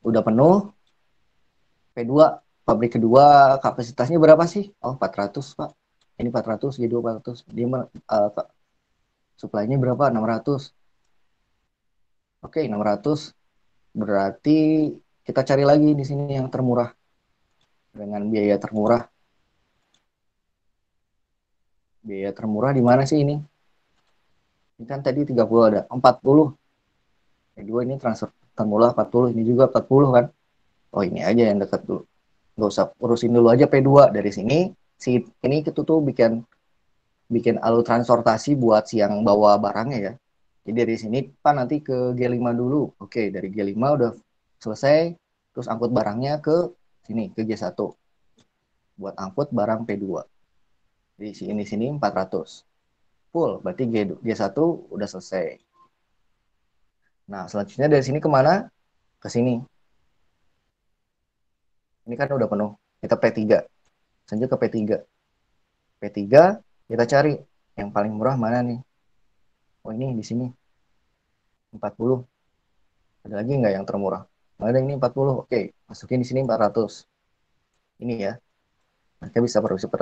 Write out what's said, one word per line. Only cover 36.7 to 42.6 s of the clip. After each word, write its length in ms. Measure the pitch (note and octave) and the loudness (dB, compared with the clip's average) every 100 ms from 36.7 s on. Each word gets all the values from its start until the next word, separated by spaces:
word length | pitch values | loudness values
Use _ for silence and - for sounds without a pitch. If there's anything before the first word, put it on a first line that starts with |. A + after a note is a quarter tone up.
| _ _ _ _ _ _ | _ _ _ _ _ _
bikin 240 | A#2 A#2 A2 | -2 0 0
alur 240 | A2+ A#2 | 0 0
transportasi 720 | A#2 A#2 B2 A#2+ A#2 A2 - | 2 0 2 2 2 0 0
buat 320 | C#3+ A#2 G#2+ - | 0 4 2 2
si 160 | A2+ | 0
yang 240 | G2+ G#2 A2 | 0 0 2
bawa 320 | G#2 G#2 G#2 | 4 6 4
barangnya 560 | G#2 G#2 B2 B2+ G2 | 2 -4 -6 -6 -8
ya. 0 | B2 _ _ _ _ - | -10 _ _ _ _ -6
Jadi 100 | A2+ | -2
dari 120 | A#2+ A2+ | -2 -2
sini, 200 | A2 B2 C#3 | -4 -6 -6
Pak, 280 | - D3 C#3+ | -2 0 0
nanti 220 | C3 D3+ | -2 -4
ke 320 | D3+ B2+ B2 | -4 -4 -2
G 80 | B2 B2 | -2 -2
lima 260 | A#2+ A#2+ | -2 -2
dulu. 380 | A#2+ | -2